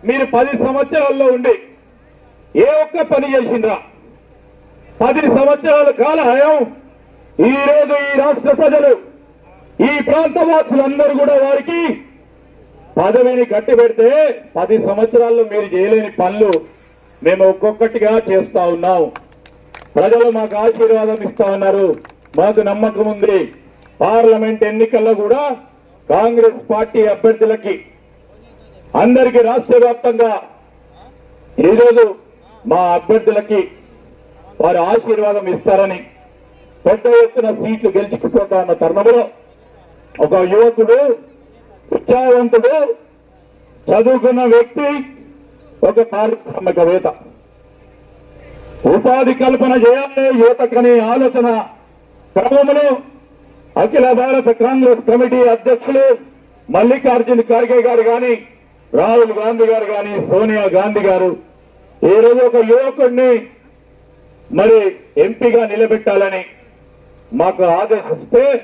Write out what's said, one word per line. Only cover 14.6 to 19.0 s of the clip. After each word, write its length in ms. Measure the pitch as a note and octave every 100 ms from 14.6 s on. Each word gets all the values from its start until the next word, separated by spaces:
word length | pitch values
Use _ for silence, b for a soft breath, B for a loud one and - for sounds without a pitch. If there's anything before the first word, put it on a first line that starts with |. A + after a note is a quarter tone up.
| F#3+ A3 F#3
సంవత్సరాల్లో 560 | G3+ A3+ A#3 A#3 A#3 A3
మీరు 160 | G#3 G3 F3+
చేయలేని 360 | G3+ A3 G#3+ G3+
పనులు 320 | F3+ G#3 G#3 E3 - - - - - - D#3+
మేము 180 | F#3+ F#3+
ఒక్కొక్కటిగా 600 | F#3+ G#3+ G#3+ A3+ A#3 G#3+ A3+ A3
చేస్తా 320 | F#3+ - - F3 E3+
ఉన్నాం. 280 | F3 F3+